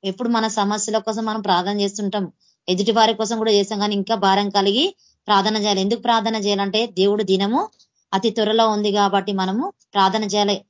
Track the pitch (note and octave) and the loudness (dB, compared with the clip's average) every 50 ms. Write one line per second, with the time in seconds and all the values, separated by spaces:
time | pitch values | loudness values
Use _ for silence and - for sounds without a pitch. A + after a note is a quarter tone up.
0 | - G3 F#3+ F#3+ B3 A#3+ A#3+ A3+ A3+ A3 - A3 G3+ G3 G#3 G#3+ - - G#3+ A3 | -6 -8 -8 -4 -2 0 0 0 0 0 -2 0 0 0 0 -2 -4 -2 -2 -2
1 | G#3+ - A3 G#3+ A3 A3 G#3+ A3 G3+ G#3 F#3 F3 F3+ F#3+ G3+ G#3 G3+ G3+ G3 G#3 | -2 -2 -6 -4 -4 -4 -6 -4 -2 0 0 0 0 -2 -2 -2 -2 -4 -4 -4
2 | G#3+ G3 F3+ G#3 F#3+ E3+ - _ _ _ _ _ _ - F3+ F3+ G3+ G#3+ A3 A3+ | -6 -4 -4 -4 -6 -6 -8 _ _ _ _ _ _ -4 -2 0 2 2 4 4
3 | A3 A3 A3 G3+ A3 G3+ A#3 A3 A3 A3+ G#3+ G3+ G3+ G3+ A3 G3+ G3+ G#3 G#3 G3+ | 4 4 2 0 -2 -4 -2 -2 0 2 2 2 2 0 -2 -2 -2 -2 -2 -2
4 | F#3+ - A3+ G#3+ G3+ G3 F#3+ G3 G3+ G3+ F#3+ G#3 F#3+ G3+ G3+ A#3 D4 G4 F#4+ _ | -2 -2 -2 0 2 2 2 2 0 0 0 0 2 2 2 0 0 -2 -2 _
5 | _ _ _ _ _ - G#3+ G3 F#3+ G#3+ G#3+ A3 G3+ G#3+ G3+ F#3+ F#3+ G3 A#3 A#3 | _ _ _ _ _ 2 2 2 4 2 0 0 0 0 0 0 0 -2 -2 -2
6 | A#3 A#3 A#3 A3+ G#3+ A3+ A3+ A3 G3+ G#3 G3+ G3 G3+ G3 F#3+ G#3+ A#3 A#3 - F#3+ | 0 0 0 2 2 0 -4 -2 -2 -2 0 0 0 0 0 0 -2 -2 0 0
7 | F#3+ G3+ G3+ G#3 A3 F#3+ F#3+ F#3 G3+ G3 A3+ C#4+ G4 G#4+ _ _ - _ _ _ | 2 2 2 0 0 0 2 2 2 0 0 -2 -2 -4 _ _ -20 _ _ _
8 | _ _ - F#3+ F#3+ A#3 G#3 A3+ G#3+ G#3 A3 A3+ A3+ A3 G#3+ G#3 G#3 G#3 G3 G#3 | _ _ -4 -2 0 0 0 0 0 0 2 2 2 2 2 0 0 0 2 2
9 | G3+ G3 F#3 G3 F#3 G3 G3+ F#3+ F#3 F#3 F#3+ A3 D4 D4+ - _ _ _ _ G3+ | 2 2 2 0 -2 0 -4 -2 -2 -2 -2 -4 -4 -6 -8 _ _ _ _ 2
10 | G3 F#3+ F3+ A3 A3 G#3 F3+ G#3 G#3 G3+ G3+ - - _ | 2 2 2 0 -4 -2 0 0 2 2 0 -2 -6 _